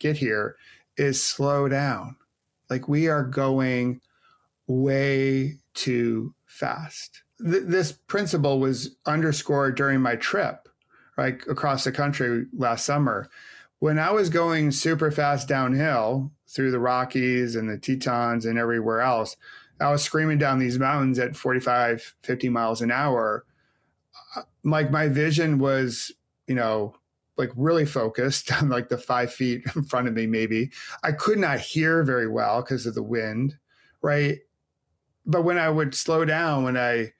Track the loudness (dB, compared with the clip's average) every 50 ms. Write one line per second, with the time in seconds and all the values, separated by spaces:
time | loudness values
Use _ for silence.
0 | -2 -2 0 0 0 0 0 0 -2 -4 -6 -12 -18 -20 -20 -20 _ _ _ -2
1 | 0 0 0 0 -2 -2 -2 0 0 2 2 2 2 2 0 0 0 0 -2 -4
2 | -6 -12 -16 -18 _ _ _ _ _ _ _ _ _ -6 -6 -4 -2 0 0 2
3 | 2 2 2 2 0 -2 0 0 0 2 2 2 2 2 0 0 0 -2 -2 -4
4 | -8 _ _ _ _ _ _ _ _ _ _ _ _ -2 0 2 2 2 2 2
5 | 2 2 2 2 2 2 2 0 0 -2 -4 -8 _ _ -10 -6 -2 0 0 2
6 | 2 0 0 -2 -4 -6 -10 _ _ _ -12 -8 -6 -6 -6 -6 -8 -12 -14 -14
7 | -16 -16 -18 -20 -20 _ _ -6 -2 0 0 0 0 2 0 0 0 0 -4 -8
8 | _ -4 -2 -2 -2 0 0 0 2 2 2 2 2 2 0 -2 -4 -8 -12 _
9 | -4 -2 0 0 2 0 0 -2 -2 0 0 2 2 0 0 0 0 2 2 2
10 | 2 0 0 -2 -2 -2 -2 0 -2 -2 -4 -8 -14 -20 _ _ _ _ _ -20
11 | _ _ _ -4 -2 -2 -4 -4 -6 -6 -4 -2 0 0 0 0 -2 -2 -2 0
12 | 0 0 0 0 0 0 0 -2 -2 -4 -4 -2 0 0 0 0 -2 0 0 2
13 | 2 2 0 -2 -4 -8 -14 -20 -20 -20 -20 -20 -20 -20 _ _ 0 0 2 2
14 | 2 2 2 2 2 2 2 0 2 2 2 2 2 2 0 0 0 0 0 2
15 | 0 0 2 2 2 2 2 0 0 0 0 0 2 2 2 2 2 2 2 2
16 | 0 0 0 -2 -4 -6 -8 _ _ -10 -4 -2 0 0 0 0 0 2 2 0
17 | 0 0 0 0 2 2 2 2 0 0 -2 -2 -2 -4 -4 -4 -4 -2 -2 -2
18 | -2 -2 0 0 0 0 0 0 0 0 0 0 0 0 0 0 0 0 0 2
19 | 2 2 2 0 -2 -4 -8 -12 -18 -20 -20 -20 -20 _ _ -2 0 2 2 2
20 | 0 0 0 0 2 2 2 2 2 2 2 2 0 0 0 0 2 2 2 2
21 | 2 2 2 0 0 -2 -4 -4 -4 -2 -2 0 0 2 2 2 2 2 0 -2
22 | -4 -10 -20 _ -6 -4 -4 -2 0 0 0 0 0 0 0 0 0 0 0 0
23 | 2 2 2 0 0 0 -2 -4 -8 _ _ _ _ _ _ _ _ _ _ _
24 | _ _ -20 -20 -20 -16 -14 -14 -14 -14 _ _ -2 0 2 2 2 2 2 2
25 | 2 2 2 2 2 2 2 2 2 2 2 2 2 2 2 2 0 -2 -4 -6
26 | -8 -10 -12 _ _ _ _ _ _ -4 -2 -2 0 0 0 -2 -2 -4 -8 _
27 | _ _ _ _ _ _ _ -4 -4 -4 -2 -2 0 2 2 2 2 0 0 -2
28 | -2 -2 -2 -2 -2 0 -2 -2 -2 -2 0 0 2 2 0 0 -2 -2 -4 -4
29 | -2 -2 -2 0 -2 -2 -4 -2 -2 -2 -2 -4 -6 -6 -6 -6 -4 -2 -2 -2
30 | 0 0 0 -2 0 0 0 0 0 0 0 -2 -2 -4 -6 -12 -16 -16 -10 -6
31 | -4 -4 -2 0 0 0 2 2 2 0 0 -2 -4 -4 -2 0 2 2 4 2
32 | 2 2 0 0 0 0 0 0 0 0 0 0 -2 -2 -4 -4 -4 -4 -4 -4
33 | -4 -4 -2 -4 -4 -4 -2 -2 -2 -2 -4 -6 _ _ _ _ _ _ _ _
34 | -2 0 2 2 2 0 -2 -4 -8 _ _ _ _ _ _ _ _ _ _ _
35 | _ _ _ _ -4 0 2 2 2 2 2 2 2 2 2 2 0 0 -2 -4
36 | -2 0 2 2 2 2 2 2 2 2 2 2 0 0 0 0 2 2 2 0
37 | -2 -4 -8 _